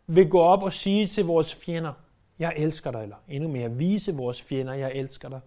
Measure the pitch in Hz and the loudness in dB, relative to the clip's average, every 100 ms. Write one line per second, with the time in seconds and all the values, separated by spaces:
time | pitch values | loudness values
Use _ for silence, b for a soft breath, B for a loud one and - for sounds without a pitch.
0 | - 165 180 185 170 196 196 - 202 208 | 2 6 6 8 6 6 2 -4 0 2
1 | 202 - 170 165 156 - - 165 160 135 | 0 0 2 2 0 -4 -8 -6 -6 -10
2 | _ _ _ - 165 156 151 - 143 117 | _ _ _ -6 -4 -2 -2 -2 -8 -8
3 | 104 104 - 139 160 131 117 120 175 208 | -10 -14 -12 -8 -6 -4 -4 -2 0 0
4 | - 147 123 120 - 135 131 135 135 135 | -2 -4 -4 -8 -6 -6 -4 -6 -6 -6
5 | 135 - 135 131 | -8 -10 -14 -16